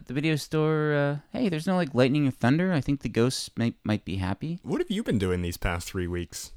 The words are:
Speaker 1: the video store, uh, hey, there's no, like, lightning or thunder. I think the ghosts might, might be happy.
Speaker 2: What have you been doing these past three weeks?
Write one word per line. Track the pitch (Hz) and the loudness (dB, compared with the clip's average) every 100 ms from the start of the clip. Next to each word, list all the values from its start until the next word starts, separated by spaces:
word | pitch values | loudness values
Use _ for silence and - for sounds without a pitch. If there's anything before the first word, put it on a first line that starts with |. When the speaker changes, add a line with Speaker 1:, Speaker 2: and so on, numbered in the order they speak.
| - | -4
Speaker 1:
the | |
video | 135 156 151 | -2 0 -2
store, | - 156 156 156 151 147 | 0 0 2 2 2 2
uh, | 143 147 - - | 0 -2 -6 -2
hey, | 226 | -2
there's | 156 175 | 0 0
no, | 185 | 0
like, | 151 | 2
lightning | 120 131 147 139 | 4 4 4 2
or | |
thunder. | - 117 151 185 | 2 2 4 2
I | 165 | 0
think | 135 143 | 0 -2
the | 120 | 0
ghosts | 113 123 - - - | 2 2 2 -8 -2
might, | 117 - | -2 -2
might | - 107 - | -2 -2 -2
be | 95 | -4
happy. | 92 98 147 175 | -4 -4 -6 -8
Speaker 2:
What | 117 247 | -4 -4
have | 359 | -2
you | 196 | -4
been | 240 113 | 0 0
doing | 92 90 | 2 0
these | 87 - | -2 -2
past | 101 87 - | -2 -2 -4
three | 95 87 | -4 -4
weeks? | 87 87 - - | -4 -6 -12 -14